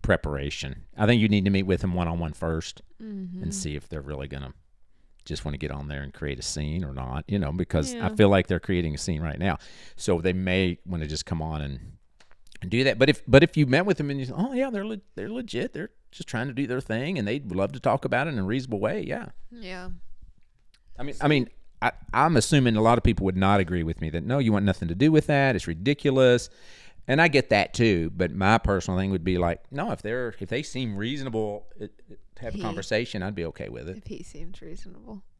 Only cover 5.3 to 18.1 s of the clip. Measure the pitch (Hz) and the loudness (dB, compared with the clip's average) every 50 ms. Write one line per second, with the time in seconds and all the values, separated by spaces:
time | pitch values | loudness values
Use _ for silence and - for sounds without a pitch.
5.3 | 78 73 - 76 71 65 71 71 69 71 71 71 73 69 69 69 - - 73 71 | -10 -6 -6 -6 -6 -4 -6 -6 -6 -8 -8 -8 -8 -8 -10 -10 -10 -8 -6 -6
6.3 | 67 60 60 - - 76 76 73 78 87 92 69 67 65 65 62 64 76 76 - | -6 -6 -8 -8 -6 -4 -4 -2 -2 -4 -4 -6 -6 -8 -8 -6 -6 -8 -4 -2
7.3 | 101 101 85 71 78 90 87 - - 80 73 - - - - 90 220 104 107 98 | -2 -2 -2 -2 -2 -4 -4 0 0 0 0 0 -4 -4 -4 -4 4 6 6 6
8.3 | 98 95 90 - 95 82 - - 95 90 82 80 73 71 - - 82 76 82 78 | 8 6 4 2 -2 -2 -2 -2 -2 0 0 -2 -4 -4 -4 -4 -4 -4 -4 -6
9.3 | 73 - 85 98 78 - - - - - - - - - - - 92 85 82 92 | -4 -2 -2 -2 -2 -2 -6 -16 -20 -20 -20 -16 -14 -6 -2 0 0 2 2 0
10.3 | 90 92 92 92 90 95 95 90 87 - - 92 90 85 78 73 78 76 - - | 0 0 0 2 2 2 2 2 0 -4 -8 -6 -6 -4 -4 -4 -6 -8 -4 -4
11.3 | 90 80 78 80 78 76 73 71 67 65 - - - - _ _ _ _ - _ | -4 -4 -4 -4 -4 -4 -6 -6 -8 -10 -12 -16 -20 -20 _ _ _ _ -20 _
12.3 | - _ - - - - - 90 98 120 131 135 101 110 131 143 147 - - - | -20 _ -20 -20 -16 -12 -6 -2 0 2 4 2 6 6 6 6 6 2 4 8
13.3 | 131 139 - - - 156 147 127 127 151 185 208 180 - 151 143 139 139 131 123 | 10 10 10 8 4 2 4 4 4 4 4 2 0 0 0 -4 -4 -4 -6 -6
14.3 | 131 151 196 262 269 247 269 269 233 202 196 220 220 196 _ - _ 185 196 202 | -4 -4 -4 -2 0 -2 -2 -2 -2 -4 -6 -6 -8 -10 _ -14 _ -10 -8 -8
15.3 | 220 254 247 - - 117 151 - - 143 180 - _ - _ - - - 175 - | -8 -8 -8 -6 -6 -6 -6 -6 -8 -10 -12 -12 _ -20 _ -20 -16 -16 -12 -8
16.3 | - 113 120 139 120 123 143 110 123 127 120 - 110 113 131 160 196 151 104 101 | -6 -6 -4 -4 -4 -4 -4 -2 -4 -6 -4 -4 -4 -4 -2 -4 -4 -2 -2 -2
17.3 | 117 147 139 104 - 185 196 - 143 131 - 127 110 135 - - | -2 -4 -4 -4 -2 -2 -2 -2 -2 -2 0 0 0 0 0 -2